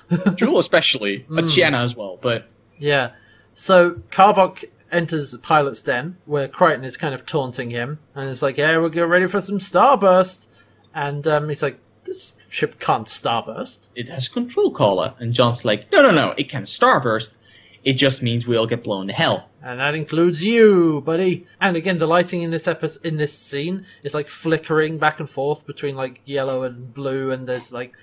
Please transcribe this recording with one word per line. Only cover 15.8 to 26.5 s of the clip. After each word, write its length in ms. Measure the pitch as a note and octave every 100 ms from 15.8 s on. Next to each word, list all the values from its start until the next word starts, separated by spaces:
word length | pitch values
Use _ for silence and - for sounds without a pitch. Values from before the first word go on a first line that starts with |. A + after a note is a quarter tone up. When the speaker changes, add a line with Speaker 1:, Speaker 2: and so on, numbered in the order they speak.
| -
Speaker 2:
"No, 100 | -
no, 80 | C#4
no, 240 | E3 G#2+ -
it 140 | -
can 140 | C3
starburst. 720 | - - B3 G3+ B2+ A2 A#2 _ _ _ _ _
It 100 | C3+
just 280 | C3 C#3 B2+
means 240 | A#2+ A#2 A#2
we 80 | A#2
all 100 | A2+
get 160 | A#2
blown 240 | A2+ G2 F#2+
to 60 |
hell." 360 | F#2+ D#3 G2+ - _
Speaker 1:
"And 160 | C3 B2
that 140 | C#3 D#3
includes 480 | D3 D#3 F3 D#3
you, 580 | F#3+ A#3 A3 F#3+ E3 D3+
buddy." 440 | C3+ E3 F#3 F3+ - -
And 160 | F#3+ E3+
again, 200 | F3 F3
the 80 | D#3+
lighting 340 | F3 F3+ F3
in 80 | E3+
this 160 | E3 E3
epi-, 320 | D#3+ D#3 -
in 140 | E3+ D#3
this 160 | D3
scene 520 | - - C#3+ D#3+ F#3 - -
is, 100 | C#3+
like, 160 | D3+ D3
flickering 680 | - E3 D#3 - D#3 D#3 D#3+
back 220 | D3+ -
and 100 | C#3+
forth 360 | - C#3 D3 -
between, 280 | C#3+ C#3+ C3+
like, 240 | C3 B2 -
yellow 380 | C#3 C3